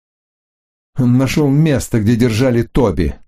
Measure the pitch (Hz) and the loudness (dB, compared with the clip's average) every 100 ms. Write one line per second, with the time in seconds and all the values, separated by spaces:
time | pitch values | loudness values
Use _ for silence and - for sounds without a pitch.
0 | _ _ _ _ _ _ _ _ _ - | _ _ _ _ _ _ _ _ _ -2
1 | 123 123 131 - 143 143 160 123 - 117 | 0 2 0 0 0 2 0 0 -2 -2
2 | 104 120 123 107 135 117 113 - 110 85 | 0 2 0 0 0 0 -2 0 0 0
3 | 76 - | -4 -6